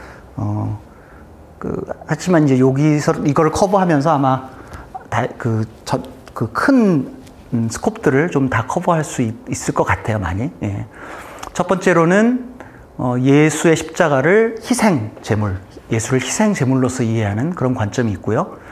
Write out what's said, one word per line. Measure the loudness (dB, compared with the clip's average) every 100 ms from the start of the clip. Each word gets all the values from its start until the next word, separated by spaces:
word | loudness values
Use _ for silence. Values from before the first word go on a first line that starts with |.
| -20 -20 -18 -8
어, | -6 -4 -6 -8 -12 -20 -20 -20 -20 -20 -20 -12
그, | -8 -8 -10 -12 -6
하지만 | -4 2 4
이제 | 4 4
여기서 | 4 4 2 2 2 0
이걸 | 0 2 2
커버하면서 | 2 2 2 2 2 2
아마 | 2 2 0 -4 -16 -18 -18 -16 -18 -6
다, | -4 -4 -4
그, | -4 -2 -4 -8
저, | -6 -6 -6 -16 -18
그 | -8 -6
큰, | -2 2 4 4 2 0 -8 -20 -20 -6
음, | -2 -2
스콥들을 | -2 -4 -2 2 2 2
좀 | 0 0
다 | 0 -2
커버할 | -2 0 0
수 | -2 -4
있-, | -4 -4 -8
있을 | -6 -2
것 | -2
같아요, | 0 -2 -2 -4
많이. | -2 -4 -6 -6
예. | -6 -6 -10 -14 -18 -16 -18 -18 -10
첫 | -6 -2
번째로는, | 0 2 4 4 4 4 0 -4 -16 -20 -20 -18 -6
어, | -2 0
예수의 | 4 6 4 4 2 2
십자가를 | 0 0 2 2 4 4 2 -2
희생 | -4 0 2 2 -2 -10
제물, | -4 -2 -2 -4 -10 -20 -4
예수를 | -4 0 -2
희생 | -2 0 0
제물로서 | 2 0 2 0 0
이해하는 | -2 0 0 -2 -4
그런 | -2 -2
관점이 | 0 -2 -2 -2
있고요. | -2 -2 -2 -2 -8 -18